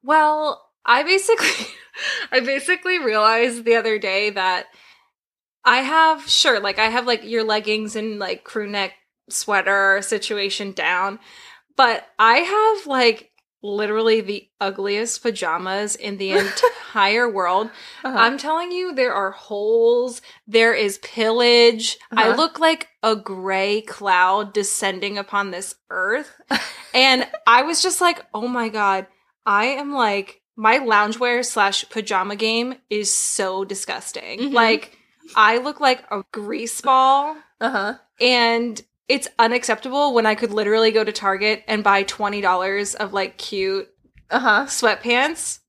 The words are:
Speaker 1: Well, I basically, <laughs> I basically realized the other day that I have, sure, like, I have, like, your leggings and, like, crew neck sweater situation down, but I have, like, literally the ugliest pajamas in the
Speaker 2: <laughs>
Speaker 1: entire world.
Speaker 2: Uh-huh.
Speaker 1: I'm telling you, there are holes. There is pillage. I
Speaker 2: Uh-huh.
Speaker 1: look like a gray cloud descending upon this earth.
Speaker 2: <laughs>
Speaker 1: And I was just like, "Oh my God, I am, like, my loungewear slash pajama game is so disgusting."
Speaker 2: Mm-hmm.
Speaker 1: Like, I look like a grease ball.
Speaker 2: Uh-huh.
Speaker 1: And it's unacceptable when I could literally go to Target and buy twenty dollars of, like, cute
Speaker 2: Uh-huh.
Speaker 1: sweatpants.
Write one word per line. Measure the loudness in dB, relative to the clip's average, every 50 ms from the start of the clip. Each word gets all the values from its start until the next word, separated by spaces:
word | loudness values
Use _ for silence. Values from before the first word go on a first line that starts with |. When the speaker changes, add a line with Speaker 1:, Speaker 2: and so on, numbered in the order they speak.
| _
Speaker 1:
Well, | 2 4 4 4 4 2 0 -2 -4 -6 -6 _ _ _ _ _
I | 2 2 2 4
basically, | 2 2 2 4 2 2 2 2 -2 -2 -4 -8 -12 -14 -20 -20 -20 _
<laughs> | -8 -6 -6 -6 -6 -6 -2
I | -2 -2
basically | 0 0 -4 -4 0 0 -2 -2 0 -4 -4 -2
realized | -2 0 0 4 4 4 4 4 2 0 0 -4 0
the | 2 2
other | 2 2 0 -2 -2
day | -2 -2 -2 0 -2 -2
that | -2 -2 -2 0 -2 -2 -6 -10 _ _ _ -20 -20 _ _ _ _ _ _ _ _ _ _ _ _ _ _
I | 2 2
have, | 2 2 0 2 4 4 4 2 0 -2 -2
sure, | 0 2 4 2 2 2
like, | 0 -4 0 0
I | 0 0
have, | 0 -2 0
like, | 0 -2 -2 -2
your | -4 -4 -2 0
leggings | 0 -2 -2 0 -2 -4 -4 -4 -6 -8
and, | -8 -8 -8 -6 -6
like, | -6 -6 -6 -8 _
crew | -10 -8 -8 -8 -6
neck | -4 -6 -6 -6 -8 _ _ _ _ _ _ _
sweater | -8 -8 -4 0 0 0 2 2 2 4 4 4 2 2 0
situation | -4 -4 -4 -4 -4 -4 -4 -2 -4 -4 -6 -8 -8 -8
down, | -4 -2 -2 0 0 -2 -4 -6 -10 _ -20 -20 -20 -20 -20 -20 -20 _ _ _
but | 2 4 4 4 -2 -6 -12 _ 2
I | 4 6 6
have, | 4 2 2 0 2 2 2 2 0 -4
like, | -4 0 4 4 4 2 0 -8 _ _ _ _ _ _ _ -10
literally | -8 -4 -4 -4 -2 -2 0 2 2 2 2
the | 0 -4 -8 -8 _ _ _ _
ugliest | -6 -4 -4 -4 -4 -4 -2 -4 -4 -4 -6 -4 -4
pajamas | -6 -4 -2 -4 -4 -4 -4 -4 -4 -4 -4 -4 -4 -6
in | -8 -8 -10 -8
the | -6 -6 0
Speaker 2:
<laughs> | 0
Speaker 1:
entire | 0 0 0 -2 0 0 0 0 -2 -18 -8 0 2 2 2 4 2 0
world. | 0 0 0 0 2 2 0 0 -2 -8 -16 -20 -20 -20 -10 -10
Speaker 2:
Uh-huh. | -6 2
Speaker 1:
I'm | 2 2 2 2
telling | -2 -4 -2 -2 -2 -2 -4
you, | -6 -6 -6 -6 -2
there | -2 0 0 0
are | -2 -2 -4
holes. | -6 -8 -14 -10 -8 -4 -2 0 2 4 4 4 4 2 0 -2 -6 -12 _ -20 -20 _ _
There | 0 2 4 4 4 2
is | 2 0 -2 -2 -6
pillage. | -14 -14 -4 -2 0 0 2 4 4 6 6 8 8 6 6 4 -4 -6 -6 -6 -12 _ 0
I | 2 4 4
Speaker 2:
Uh-huh. | 4
Speaker 1:
look | 2 0 -2 0 0
like | 2 2 2 0 -6 _ _ _
a | -2 -2 -2
gray | -2 -4 -12 -12 -8 -4 -4 -2 0 0 0 -2 -2
cloud | -4 -8 -16 -8 -2 2 4 4 4 4 2 0 -2 -2 -4
descending | -4 -4 -2 -4 -4 -4 -4 -4 -4 -6 -6 -6
upon | -8 -10 -4 -4 -4 -4 -4
this | -6 -10 -12 -12 -14 _ _ _
earth. | -6 -4 -2 -2 -2 -4 -6 -10 -18 _ _ _
Speaker 2:
<laughs> | -6 -6 -6 -8 -14 -18 -20 -4 0
Speaker 1:
And | 4 4 4 4 2 0 -4 -8 -2 _
I | 4 4 6 4
was | 2 -2 -2 -2
just | -2 0 0
like, | 0 0 0 -2 -10 _ -10
"Oh | -8 -6
my | -4 -4 -4 -4 -4
God, | -4 -2 0 0 0 -2 -4 -10 _ _ _ _ _ _ _
I | 0 2 2 2
am, | 0 -2 -4 -6 -6
like, | -2 0 0 0 0 -2 -6 -8 -16 _ _ _ _
my | -2 2 2 2 2
loungewear | 2 2 2 2 2 2 -2 -2 -2 0 0 -2 -2
slash | -4 0 0 0 2 0 -2 -6 _
pajama | -8 -8 -6 -2 -2 -2 -2 -4 -6
game | -4 -2 -2 0 -2 -2 -4 -8 -12 _ _
is | -6 -4 -2 -2 -2
so | -2 -2 -4 -4 -4 -4 -4 -4 -6 -6
disgusting." | -8 -8 -12 -8 -8 -10 -10 -10 -12 -14 -14 -12 -12 -10 -8
Speaker 2:
Mm-hmm. | -6 -2 2
Speaker 1:
Like, | 2 2 2 2 0 -4 -12 _ _ _ _ _ _ _ -4 2
I | 4 4 4 4 2
look | -2 -4 -6 0
like | 2 2 2 0 -4 -10
a | -10 -10 -10 _
grease | -14 -12 -10 -8 -8 -8 -8 -8 -10 -4
ball. | 0 2 4 4 6 4 4 2 2 -2 -8 -12 _ _ _ _
Speaker 2:
Uh-huh. | -6 -4 -2 -2 -4 -4 -6 -10 _ _ _ _
Speaker 1:
And | 2 2 4 4 2 2 2 0 -2 -4 -6 -12 -16 _ _ _ _
it's | _ -2 -2 -2 -8 _ 2
unacceptable | 2 2 2 0 0 -2 -4 -4 -4 -4 0 0 0 2 2
when | 2 2
I | 2 0
could | 0 -2 -4
literally | -2 -2 0 0 2 4 2 4
go | 2 2 0
to | 0
Target | -4 -2 -2 -2 -2 0 0 -2 -2 -2 _
and | -6 -4 0 2
buy | 2 2 2 0
twenty | -2 -6 -6 -4 -4 -4 -2
dollars | 0 0 0 0 0 -2 -2 -4 -4 -6 -6
of, | -6 -8 -6 -4
like, | -4 -4 -4 -8
cute | -14 -12 -10 -6 -4 -4 -2 -4 -4 -6 _ _ _ _ _ _ -20 _ _
Speaker 2:
Uh-huh. | -2 0 2 4 2 2 0
Speaker 1:
sweatpants. | -2 -4 0 0 0 0 0 -2 0 0 2 2 0 -2 -4 -8 -10 -10 -12 _